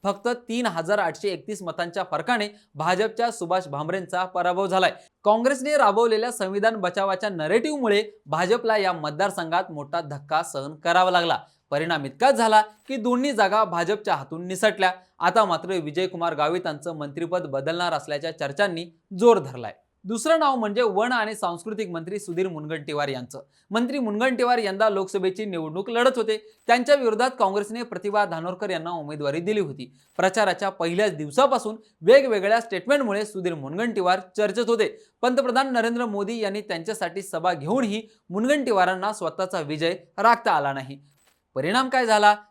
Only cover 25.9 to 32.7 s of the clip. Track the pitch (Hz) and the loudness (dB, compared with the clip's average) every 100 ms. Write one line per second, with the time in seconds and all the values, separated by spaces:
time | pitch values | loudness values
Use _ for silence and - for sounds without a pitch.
25.9 | 233 247 254 220 214 - _ - 240 247 | 2 2 2 -2 -4 -6 _ 2 2 4
26.9 | 285 240 214 254 254 202 202 208 226 233 | 4 4 0 0 2 0 2 -4 -8 -8
27.9 | 180 202 208 202 165 170 180 208 175 165 | -6 -2 0 0 -2 -6 -6 -4 -4 -4
28.9 | 170 147 151 143 151 170 214 165 131 123 | -8 -8 -4 -2 -2 -2 0 -2 -6 -14
29.9 | _ _ - 185 190 202 175 196 190 170 | _ _ 0 0 2 0 0 -4 -2 -4
30.9 | 175 208 156 151 143 277 254 214 220 _ | 2 0 0 -4 2 4 4 -2 -10 _
31.9 | _ 165 269 269 208 196 226 226 | _ 8 8 8 0 2 2 0